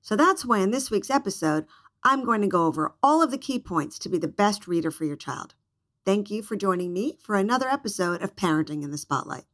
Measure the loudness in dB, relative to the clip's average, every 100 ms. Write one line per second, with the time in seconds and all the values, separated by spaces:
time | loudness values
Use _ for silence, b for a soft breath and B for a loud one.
0 | -2 4 4 4 0 2 2 0 0 -2
1 | 0 0 0 -2 0 0 -4 b b _
2 | 0 2 2 2 2 4 2 0 -4 _
3 | 4 6 4 0 -4 -6 -4 -4 -4 -10
4 | -4 -2 -2 2 2 2 -2 -2 -2 -4
5 | -6 -6 -8 -10 -12 _ _ _ _ _
6 | 0 0 0 -8 -6 -2 0 0 -2 -2
7 | -4 -6 -2 0 2 2 0 -2 -2 -2
8 | -2 -2 -6 -2 0 2 0 -4 -6 -10
9 | -4 -4 -4 -12 _